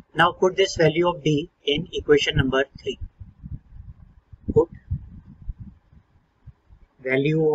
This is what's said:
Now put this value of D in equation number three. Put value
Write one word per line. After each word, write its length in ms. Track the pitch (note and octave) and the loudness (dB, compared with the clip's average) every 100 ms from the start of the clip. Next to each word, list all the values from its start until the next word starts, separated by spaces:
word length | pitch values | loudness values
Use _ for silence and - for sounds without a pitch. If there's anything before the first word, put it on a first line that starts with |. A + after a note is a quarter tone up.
| - | -6
Now 160 | D#3 F3 | 2 2
put 260 | - F#3 F#3 | 2 0 2
this 200 | F#3+ - | 0 2
value 320 | D#3 D#3 F3 | 2 4 0
of 160 | D#3+ | 0
D 260 | D3 D3 F3 _ | 0 0 -2 _
in 240 | - D3 F3+ | -4 -2 -4
equation 440 | C#3+ - D3 D#3+ D3 | -4 2 2 2 0
number 280 | C3 C3 C3+ - | 2 0 -2 -6
three. 200 | - - - - - - - - - - - - - _ _ - - | -10 -8 -10 -14 -20 -20 -16 -16 -16 -20 -20 -20 -20 _ _ -12 0
Put 180 | - - - - - - - - - - - - - _ - _ _ _ _ - - _ - _ _ | 2 2 -2 -8 -8 -8 -20 -20 -14 -12 -12 -14 -20 _ -20 _ _ _ _ -20 -20 _ -20 _ _
value 420 | B2+ C3+ C#3+ D#3 D#3 | -2 0 2 2 2